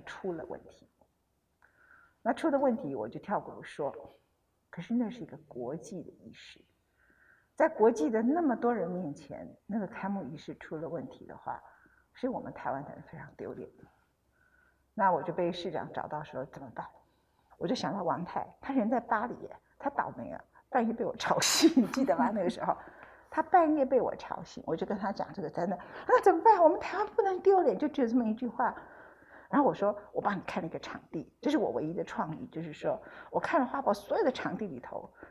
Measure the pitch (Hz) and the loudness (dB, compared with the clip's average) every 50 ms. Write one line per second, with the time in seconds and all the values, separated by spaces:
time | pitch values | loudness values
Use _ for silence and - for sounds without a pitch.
0 | - - - - - 190 170 160 151 - - - - - - - - _ _ _ | -12 -14 -14 -8 -6 -6 -6 -6 -8 -10 -12 -14 -14 -20 -20 -20 -20 _ _ _
1 | _ _ _ _ _ _ _ _ _ _ _ _ _ _ _ _ _ - - - | _ _ _ _ _ _ _ _ _ _ _ _ _ _ _ _ _ -20 -20 -20
2 | - _ _ _ - 220 233 - - 330 277 269 285 262 226 - - 143 139 107 | -20 _ _ _ -2 -2 -2 0 0 2 2 4 4 4 2 2 -2 -6 -4 -4
3 | 107 120 - 151 - 196 208 156 - - 151 - - - - - 147 135 - - | -6 -6 -8 -10 -6 -4 -4 -4 -4 -6 -14 -14 -16 -14 -8 -4 -4 -4 -4 -8
4 | - - - _ _ _ _ _ _ _ _ _ _ _ - 175 170 - 233 247 | -16 -18 -20 _ _ _ _ _ _ _ _ _ _ _ -14 -12 -8 -4 -2 -2
5 | 240 208 240 - 160 - - 147 - - - 120 120 120 151 170 - - 202 170 | -2 -2 -4 -10 -12 -14 -14 -18 -18 -14 -10 -8 -6 -6 -6 -8 -8 -10 -10 -10
6 | - - - - - 113 - - - - - - _ _ _ _ _ _ _ _ | -10 -12 -16 -20 -20 -20 -20 -20 -20 -20 -20 -20 _ _ _ _ _ _ _ _
7 | _ _ _ _ _ _ - _ _ _ _ - 294 320 - - 214 233 226 220 | _ _ _ _ _ _ -20 _ _ _ _ 2 2 4 6 6 6 6 6 4
8 | 311 285 220 220 226 247 302 349 339 269 226 - 226 240 240 208 170 175 180 180 | 0 0 2 2 2 4 2 4 4 2 2 2 2 0 0 0 -2 -2 -4 -4
9 | 170 143 151 - - - - - - - - _ _ - 196 226 196 - - - | -6 -6 -8 -10 -12 -14 -12 -12 -12 -14 -16 _ _ -6 -6 -6 -6 -6 -8 -6
10 | 190 196 202 196 156 123 160 151 - - 147 - - - 175 151 165 - 170 151 | -6 -4 -4 -4 -6 -8 -12 -12 -12 -14 -14 -14 -12 -10 -8 -8 -6 -6 -6 -8
11 | 131 139 - - - - - - - 127 120 - - - - - _ _ _ _ | -8 -10 -14 -16 -18 -18 -16 -12 -8 -8 -8 -8 -10 -20 -20 -20 _ _ _ _
12 | _ _ _ - - 269 214 - - - - - - 120 127 135 143 - - - | _ _ _ -6 -6 -4 -4 -4 -8 -10 -12 -8 -6 -4 -4 -4 -6 -10 -14 -18
13 | 156 - - 147 - - - - - 101 - - - - _ - - - _ _ | -18 -18 -16 -16 -16 -16 -14 -12 -12 -10 -10 -12 -14 -16 _ -20 -20 -20 _ _
14 | _ _ _ _ _ _ _ _ _ _ _ _ _ _ _ _ _ _ - 214 | _ _ _ _ _ _ _ _ _ _ _ _ _ _ _ _ _ _ -2 2
15 | 196 190 175 143 156 180 160 185 175 170 175 - - 190 156 117 - - - - | 4 4 4 2 0 -4 -2 0 0 0 -2 -4 -6 -6 -4 -6 -6 -6 -8 -8
16 | - - 151 151 147 - - 127 139 151 - 147 135 123 - - - - - - | -8 -6 -6 -8 -8 -8 -8 -8 -8 -8 -10 -16 -16 -12 -12 -12 -12 -12 -14 -20
17 | _ _ _ _ _ _ _ _ _ _ - - - 170 254 - - 139 180 196 | _ _ _ _ _ _ _ _ _ _ -10 -6 -2 -2 -2 -2 -2 -4 -4 -2
18 | 180 165 135 139 175 - - - - - - - - - 277 269 202 226 262 233 | -2 -2 -2 -2 -4 -6 -6 -6 -8 -8 -12 -14 -8 -2 0 2 2 2 0 0
19 | 233 - 240 208 240 240 151 - - - - - _ _ _ - - 277 - - | 0 0 -2 -2 -2 -4 -8 -10 -12 -16 -16 -18 _ _ _ -6 -6 -4 -2 -2
20 | - - - - - - - - - _ _ - _ - - 247 226 226 240 - | -4 -4 -6 -10 -10 -10 -10 -12 -14 _ _ -20 _ -2 0 2 2 2 0 -2
21 | 202 - - - - - 170 - - - - - - 320 - 262 208 175 - 254 | -2 -4 -4 -4 0 2 2 2 4 2 4 6 6 8 8 8 4 4 2 0
22 | 269 - 170 - - 185 220 208 175 180 - - - 185 - - - - - - | 2 2 4 4 2 2 2 2 0 0 0 0 0 -2 -2 -2 -4 -18 -20 -20
23 | - - - - - - - 311 320 - - 359 330 302 311 294 262 269 277 240 | -20 -20 -20 -20 -16 -6 -2 -2 0 6 6 6 8 8 4 2 2 4 4 4
24 | 160 - - - - - - - 170 - - - - - 160 - 190 - 220 185 | 4 2 -2 -4 -8 -8 -8 -8 -10 -12 -14 -10 -4 -4 -2 -2 -2 -4 -4 -2
25 | - 196 - - - - 151 196 160 143 - 180 175 202 180 - - - - - | -2 -4 -4 -4 -6 -8 -6 -8 -8 -6 -4 -2 -2 -2 -2 -6 -8 -14 -14 -8
26 | - - 480 480 466 403 339 339 - 453 415 359 339 311 370 415 - - 349 381 | 2 4 6 8 8 8 6 8 8 8 10 10 10 8 8 6 -2 -4 -2 -2
27 | 427 415 - - 403 392 370 359 - 381 392 370 330 262 185 - 294 294 - 285 | -2 0 2 2 2 2 2 4 6 8 8 8 6 4 2 2 -2 -2 0 0
28 | 247 220 233 254 233 220 220 - 254 233 - - 247 202 - - - - - - | 0 2 2 2 2 2 -2 -2 -4 -6 -2 0 -2 -2 -2 -4 -14 -18 -20 -20
29 | - - - - - - - - - - - - 277 202 160 - 202 208 208 - | -20 -20 -20 -20 -20 -20 -20 -20 -8 0 4 4 6 4 4 4 0 0 0 -2
30 | - - - 175 - 208 196 196 - - - 196 175 160 - 139 - - - - | -8 -6 -6 -2 0 0 -2 -2 -4 -4 -4 -4 -4 -4 -8 -8 -10 -10 -12 -14
31 | - - - 165 - - _ - - 302 285 269 196 - 113 117 151 156 170 165 | -14 -10 -8 -8 -8 -10 _ -4 -2 0 2 2 2 2 0 -2 -2 -2 -4 -6
32 | 170 - - 233 190 160 156 - - - - 160 170 156 147 - - 156 131 - | -6 -6 -4 -4 -4 -4 -4 -10 -10 -10 -10 -10 -10 -10 -10 -4 -2 -2 -2 -2
33 | - - - - - - - 175 - - 311 311 254 254 - 277 269 - 214 208 | -6 -14 -18 -18 -14 -6 -4 -4 -2 2 2 2 2 2 -2 -2 2 0 0 0
34 | - - 294 427 392 269 254 - - 147 180 - 220 185 135 120 - - - - | 0 -2 0 2 2 2 0 0 -4 -6 -4 -4 -6 -8 -8 -12 -12 -10 -12 -12
35 | - - _ - - - | -12 -14 _ -20 -20 -12